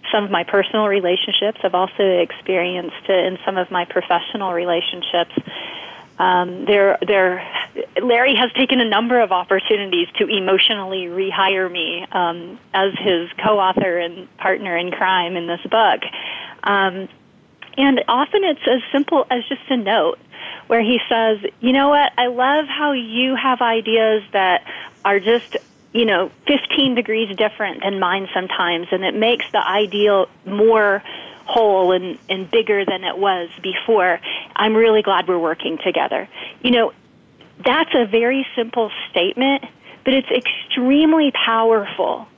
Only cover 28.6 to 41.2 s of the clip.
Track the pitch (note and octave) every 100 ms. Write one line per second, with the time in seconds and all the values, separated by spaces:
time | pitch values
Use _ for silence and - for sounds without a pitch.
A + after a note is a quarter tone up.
28.6 | F3 E3+ F3 F#3 F#3+ - A3 A#3+ - G#3+
29.6 | F#3 G3 G#3 G#3 G#3 G3 F#3 _ - G3+
30.6 | A3 A3 G#3 G3 - - - - - -
31.6 | G#3+ F#3+ F3+ F#3 F3+ D#3+ - F#3+ F#3 A#3
32.6 | A3 G#3 G3 F#3+ F#3 - G3 F#3 E3+ -
33.6 | F#3+ F#3 - A3+ F3+ E3+ - - - -
34.6 | G#3+ A3 A3+ G#3+ G#3 F#3 F3 F3+ E3 D#3+
35.6 | - D#3+ - E3+ C#3 - F#3+ - - -
36.6 | B3+ A#3+ A3 - _ _ _ _ - -
37.6 | G3 C#4 E4 C#4+ A3+ A3+ A#3 C4+ C4+ -
38.6 | A3+ A#3+ A3 - - - F3+ - C4+ C#4
39.6 | B3+ - - - - C4+ B3+ B3+ B3 -
40.6 | - - B3 C#4 D#4 D#4+